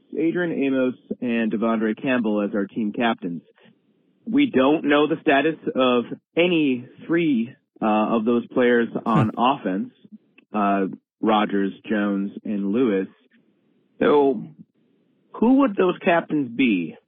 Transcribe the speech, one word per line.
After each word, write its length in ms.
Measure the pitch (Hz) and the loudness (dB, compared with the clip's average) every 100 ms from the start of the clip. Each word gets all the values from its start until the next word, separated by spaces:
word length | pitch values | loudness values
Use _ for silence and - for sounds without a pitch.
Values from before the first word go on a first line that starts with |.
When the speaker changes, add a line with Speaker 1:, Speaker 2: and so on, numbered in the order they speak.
| _ - | _ -2
Speaker 1:
Adrian 340 | 165 175 170 | -2 0 -4
Amos, 440 | - 139 131 127 - - - | -2 -2 0 0 -2 -12 -8
and 300 | 123 117 110 | -4 -2 -2
Devondre 500 | 110 113 110 110 107 | 0 0 0 -2 -2
Campbell 400 | 135 123 107 104 | -2 -2 0 -2
as 140 | 98 107 | -2 -4
our 100 | 98 | -4
team 260 | 117 104 | -4 -4
captains. 520 | 131 117 113 92 85 _ _ - _ _ _ _ _ 113 | -2 -2 -2 -6 -10 _ _ -20 _ _ _ _ _ -2
We 240 | 131 135 | 0 2
don't 360 | 127 131 160 143 | 2 2 2 2
know 220 | 147 147 | 2 2
the 100 | 160 | 0
status 360 | 151 139 156 151 - - | 2 2 2 -2 -6 0
of 300 | 127 123 110 - _ 165 | 2 2 -2 -12 _ -2
any 520 | 180 165 147 123 123 - - | 2 2 0 -2 -6 -16 -2
three, 480 | 170 165 117 120 - _ - | 0 2 0 -2 -10 _ -4
uh, 340 | 107 107 101 113 | 0 0 2 0
of 100 | 110 | 2
those 220 | 120 - | 0 0
players 420 | 131 123 120 113 - 117 | 0 4 4 0 -4 -2
on 240 | 143 110 | 0 0
Speaker 2:
Hmm. 100 | - | 0
Speaker 1:
offense, 540 | 123 143 95 95 123 _ _ - _ _ _ | 0 0 -2 -4 -6 _ _ -20 _ _ _
uh, 320 | 107 101 98 95 - _ - | -2 0 0 -2 -6 _ -4
Rodgers, 520 | 110 107 104 101 98 - - | 0 2 0 -2 -4 -6 -6
Jones, 440 | 107 104 98 98 - | -4 -2 -4 -6 -8
and 280 | - 104 98 | -8 -6 -2
Lewis. 360 | 113 123 95 95 _ _ _ _ _ _ _ _ - | 0 0 0 -4 _ _ _ _ _ _ _ _ -2
So 440 | 113 147 139 113 - - - _ _ _ _ _ _ | 2 4 4 0 -8 -18 -20 _ _ _ _ _ _
who 260 | - 226 269 | 0 4 4
would 160 | 262 196 | 4 2
those 240 | 185 170 | 0 0
captains 500 | 190 170 - 151 123 | 0 0 0 -4 -4
be 460 | 120 127 90 78 - | 0 0 0 -2 -12